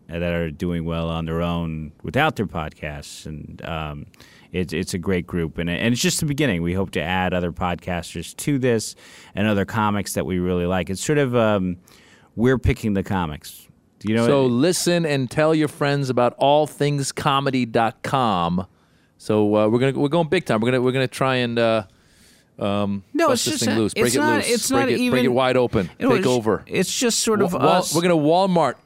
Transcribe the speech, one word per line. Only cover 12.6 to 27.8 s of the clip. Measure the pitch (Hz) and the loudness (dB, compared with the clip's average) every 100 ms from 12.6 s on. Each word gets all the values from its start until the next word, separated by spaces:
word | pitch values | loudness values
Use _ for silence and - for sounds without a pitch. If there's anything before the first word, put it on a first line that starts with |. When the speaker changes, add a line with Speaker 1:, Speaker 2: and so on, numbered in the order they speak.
| - 127 113 | 0 0 0
Speaker 1:
the | 98 | -2
comics. | 90 95 85 73 - - - _ _ _ | -2 -2 -2 -6 -14 -20 -20 _ _ _
Do | - | -2
you | 113 | 2
know | 117 | 4
Speaker 2:
So | 143 | 4
Speaker 1:
what | 131 | 4
Speaker 2:
listen | 120 160 175 - 175 | 4 2 2 0 0
and | 165 143 127 | 2 0 -2
tell | - 156 | 0 2
your | 160 147 | 2 0
friends | - 143 143 135 | 0 0 0 0
about | 120 120 - | 2 2 2
all | 135 147 151 | 4 4 2
things | - 147 143 135 | 0 -2 0 -4
comedy | - 151 139 139 131 120 | -2 0 0 2 0 0
dot | 117 113 - | 0 0 -2
com. | - 139 120 92 85 90 95 _ _ _ _ _ | -4 0 2 2 2 0 -4 _ _ _ _ _
So, | - 107 104 | -2 2 4
uh, | 107 107 | 4 4
we're | 120 | 4
gonna, | 135 131 | 2 2
we're | 143 | 0
going | 165 160 | 0 2
big | 185 - | 0 0
time. | 113 | 0
We're | 117 | 2
gonna, | 127 | 2
we're | 127 | 2
gonna | 127 127 | 0 -2
try | - 135 127 | 0 0 0
and, | 120 117 | 0 2
uh, | 117 113 101 _ _ _ _ _ _ - | 2 2 -2 _ _ _ _ _ _ -6
um, | 104 101 101 98 - | -2 0 -2 -4 -6
Speaker 1:
No, | 294 330 | 0 2
Speaker 2:
bust | |
Speaker 1:
it's | 254 | 2
Speaker 2:
this | - 165 | 0 -2
Speaker 1:
just | 220 | 0
Speaker 2:
thing | 113 | 0
Speaker 1:
a, | |
Speaker 2:
loose. | 104 | 0
Break | - 233 | 0 0
Speaker 1:
it's | 120 | 2
Speaker 2:
it | |
Speaker 1:
not, | 294 - | 2 2
Speaker 2:
loose. | - | 0
Speaker 1:
it's | 233 - | -2 0
Speaker 2:
Break | 269 | 0
Speaker 1:
not | 262 | 0
Speaker 2:
it, | 233 | 0
Speaker 1:
even | 247 | 2
Speaker 2:
break | 131 247 | 2 2
it | |
wide | 123 131 127 | 2 2 4
open. | 120 113 - - | 2 0 -2 -2
Speaker 1:
it | - | 0
was | - | 2
Speaker 2:
Take | 113 | 2
over. | 123 110 90 - | 2 2 0 -2
Speaker 1:
It's | 87 185 - | -2 -2 0
just | 240 - | -2 0
sort | - 220 | 0 0
of | 185 | 0
Speaker 2:
Wa-, | 180 | 2
Wal-, | - | 4
Speaker 1:
us. | 180 | 4